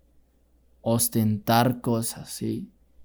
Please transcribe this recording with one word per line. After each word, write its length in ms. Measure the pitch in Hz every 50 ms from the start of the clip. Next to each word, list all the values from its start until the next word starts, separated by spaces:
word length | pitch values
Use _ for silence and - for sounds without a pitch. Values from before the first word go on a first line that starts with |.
| _ _ _ _ _ _ _ _ _ _ _ _ _ _ _ _ -
ostentar 960 | 117 117 117 - - - 117 110 107 110 101 - - 113 117 120 123 123 123
cosas, 500 | - 120 117 113 117 - - - - -
¿sí? 400 | - - 113 110 110 117 190 - _ _ _ _ _ - -